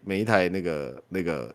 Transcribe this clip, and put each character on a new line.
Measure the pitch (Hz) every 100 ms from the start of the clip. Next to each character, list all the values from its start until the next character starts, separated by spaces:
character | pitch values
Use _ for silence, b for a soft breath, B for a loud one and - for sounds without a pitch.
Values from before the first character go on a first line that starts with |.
每 | 98 95
一 |
台 | 110 104 90
那 | 92
个， | 87 78 67 - -
那 | 92
个 | 85 73 60